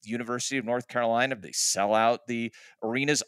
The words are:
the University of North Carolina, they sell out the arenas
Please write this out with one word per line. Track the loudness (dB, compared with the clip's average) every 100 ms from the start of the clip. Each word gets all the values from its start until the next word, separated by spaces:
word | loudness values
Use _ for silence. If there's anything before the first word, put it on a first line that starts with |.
the | -8
University | -6 -4 -4 -2 -4
of | -2
North | -4 -2
Carolina, | 0 2 2 2 -2
they | -6
sell | -2 0 2 2
out | 4 4 2 -2
the | -4 -4 -8 -20 -8
arenas | -4 -2 0 0